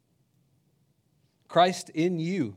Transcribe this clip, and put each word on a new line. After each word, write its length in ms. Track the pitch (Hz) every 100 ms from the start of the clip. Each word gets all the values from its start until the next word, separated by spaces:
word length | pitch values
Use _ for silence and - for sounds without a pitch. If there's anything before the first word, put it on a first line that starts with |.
| _ _ _ _ _ _ _ _ _ _ _ _ _ _ -
Christ 420 | 165 180 185 -
in 300 | 156 175 170
you, 340 | 165 190 113